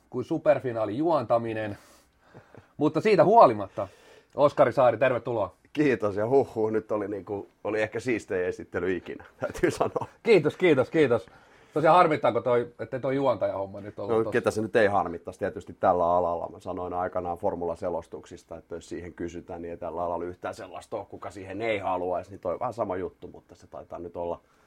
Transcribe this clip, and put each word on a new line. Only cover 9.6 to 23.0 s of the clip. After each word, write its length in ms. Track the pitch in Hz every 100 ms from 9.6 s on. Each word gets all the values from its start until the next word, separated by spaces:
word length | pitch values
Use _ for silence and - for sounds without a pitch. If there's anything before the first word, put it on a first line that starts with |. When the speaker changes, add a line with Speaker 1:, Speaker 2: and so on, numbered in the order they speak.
| 185
Speaker 2:
sanoa. 360 | - - - - _
Speaker 1:
Kiitos, 340 | 220 196 147 -
kiitos, 340 | 180 135 120
kiitos. 360 | 160 135 117 - - _ _ _
Tosiaan 220 | 151 160 175
harmittaako 440 | 170 151 127 113
toi, 320 | 123 120 120 -
ettei 220 | 113 131
toi 160 | 131 135
juontajahomma 640 | 135 107 101 98 98 101
nyt 180 | 101 -
ollut 120 | 104
Speaker 2:
No, 80 | 113
Speaker 1:
tossa? 140 | 110
Speaker 2:
ketä 180 | 117 107
se 120 | 107
nyt 140 | 107 123
ei 100 | 101
harmittaisi 520 | 101 85 85 - -
tietysti 380 | 98 92 - 85
tällä 260 | 101 90 85
alalla. 420 | 90 85 85 82
Mä 80 | 95
sanoin 320 | 95 90 90
aikanaan 460 | 90 90 92 87 87
formulaselostuksista, 1160 | 101 87 85 85 92 82 - - - 87 - 82
että 180 | -
jos 140 | 85 -
siihen 260 | 82 87
kysytään, 480 | - 87 85 82 85
niin 80 | 85
ei 60 | 85
tällä 280 | 85 80
alalla 200 | 87 85
yhtään 300 | 87 90 95
sellaista 420 | 98 92 87 - 110
ole, 100 | 101
kuka 220 | 98 98
siihen 320 | 98 95 98
ei 160 | 117 104
haluaisi, 520 | 98 92 90 87 92
niin 100 | 95
toi 120 | 90
on 80 | 85
vähän 140 | 123
sama 220 | 110 101
juttu, 320 | 92